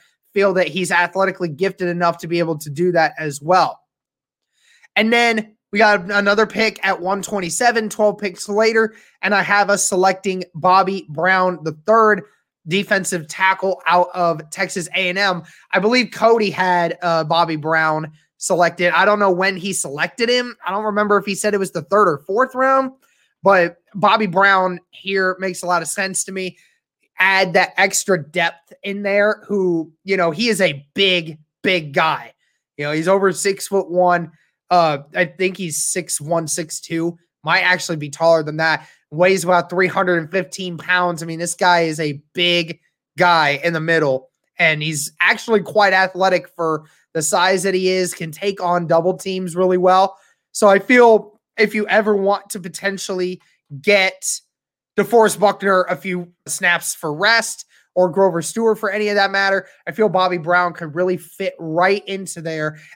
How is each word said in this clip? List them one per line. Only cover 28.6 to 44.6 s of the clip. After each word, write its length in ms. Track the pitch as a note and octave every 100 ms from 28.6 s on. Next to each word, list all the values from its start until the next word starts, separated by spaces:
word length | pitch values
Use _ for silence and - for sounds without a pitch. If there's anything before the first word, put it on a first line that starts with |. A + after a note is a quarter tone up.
| _ -
in 220 | G3+ G3+
there 400 | G3+ G3+ G#3 G#3 -
who, 460 | G3+ F#3 E3 D#3+ _
you 140 | F#3+ F#3+
know, 140 | E3+
he 180 | D#3 A#3
is 100 | G3
a 260 | F#3 C#3 - -
big, 420 | F#3+ F3+ E3 D3 _ _
big 320 | G3+ F3+ D3+
guy. 400 | D#3 D#3+ C#3 A#2 _ _ _ _ -
You 100 | D3
know, 60 |
he's 160 | D#3 E3+
over 240 | G3 F#3+
six-foot-one. 1000 | E3 G3+ G3 - G3 D#3+ F3 F3+ F3 E3+ _ _ _ -
Uh, 260 | F3+ D#3+ D3 D3 F3+
I 100 | F3
think 300 | F3 F#3 F#3
he's 260 | F3 C#3+
six-one, 680 | - F#3 - - D3 E3+ D#3
six-two. 680 | - D#3 - - E3 E3 E3+ _ _
Might 180 | D3+ F3+
actually 360 | F3+ F3+ - D#3+
be 120 | D3
taller 320 | - E3 E3
than 160 | D#3 D3+
that. 320 | D#3+ D3+ - _ -
Weighs 320 | D3+ F3+ F#3+
about 260 | E3 F3 F3
three 180 | F3+ F#3
hundred 300 | G3 F#3 E3+
and 140 | D#3
fifteen 440 | F#3 F3+ - F#3 E3
pounds. 440 | - F3+ F3+ E3
I 60 | E3
mean, 100 | E3
this 160 | F3
guy 280 | - F#3 F3
is 180 | E3 D#3
a 200 | D#3 C#3+ _
big 460 | - F3 F3 E3 - _ _ _ C#3
guy 440 | F3+ E3+ D3 C#3
in 100 | E3+
the 60 | E3
middle, 520 | D#3+ E3 D3 C3 - _ _
and 240 | -